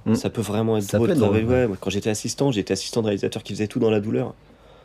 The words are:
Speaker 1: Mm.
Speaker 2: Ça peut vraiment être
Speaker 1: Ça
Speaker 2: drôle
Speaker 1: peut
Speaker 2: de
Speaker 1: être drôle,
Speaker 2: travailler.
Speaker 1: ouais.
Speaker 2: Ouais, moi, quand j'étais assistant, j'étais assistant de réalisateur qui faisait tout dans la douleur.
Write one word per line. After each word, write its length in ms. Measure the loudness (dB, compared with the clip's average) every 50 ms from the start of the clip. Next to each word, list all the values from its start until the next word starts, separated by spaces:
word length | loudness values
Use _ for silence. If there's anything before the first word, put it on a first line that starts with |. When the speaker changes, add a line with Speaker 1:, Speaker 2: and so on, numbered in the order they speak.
| 0
Speaker 1:
Mm. 100 | 0 0
Speaker 2:
Ça 140 | 2 0 -4
peut 120 | -4 -4
vraiment 360 | -4 -2 -2 -2 0 2 0
être 60 | 0 0
Speaker 1:
Ça 140 | 0 2
Speaker 2:
drôle 100 | 2 2 4
Speaker 1:
peut 40 | 4
Speaker 2:
de 20 |
Speaker 1:
être 80 | 4 4
drôle, 120 | 4 4 4
Speaker 2:
travailler. 160 | 2 4 2
Speaker 1:
ouais. 60 | 2 2
Speaker 2:
Ouais, 40 | 2
moi, 80 | -2 -4
quand 100 | -4 -4
j'étais 200 | -4 -2 -2 -2
assistant, 400 | -2 -2 -4 -6 -2 0 0 0
j'étais 220 | 2 0 0 -2 -2
assistant 280 | -4 -4 -4 -4 -2
de 60 | 0
réalisateur 340 | 0 0 0 -2 -4 -4 -6
qui 120 | -8 -8 -6
faisait 140 | -4 -4
tout 120 | -4 -2 0
dans 100 | 2 2
la 100 | 2 2
douleur. 320 | 0 -2 -2 -2 -4 -4 -8 -16 -20 -20 -20 -20 -20 -20 -20 -20